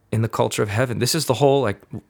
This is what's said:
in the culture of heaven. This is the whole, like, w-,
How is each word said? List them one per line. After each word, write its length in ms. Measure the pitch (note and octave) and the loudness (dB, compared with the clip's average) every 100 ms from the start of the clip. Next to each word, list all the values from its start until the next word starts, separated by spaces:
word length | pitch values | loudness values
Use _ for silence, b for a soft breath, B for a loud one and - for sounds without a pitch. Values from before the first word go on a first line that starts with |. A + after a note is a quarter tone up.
| - | -6
in 100 | A2+ | -2
the 60 | A2+ | -2
culture 340 | - A#2 - | 0 -2 0
of 60 | A2 | -2
heaven. 300 | G#2 B2+ G#2 | 0 -2 0
This 160 | A#2+ | -2
is 120 | E3 - | -2 0
the 80 | |
whole, 280 | A#2+ C#3 C#3 | 2 4 4
like, 180 | A#2 G2 | 0 -4
w-, 200 | - A2 - | -10 -16 -16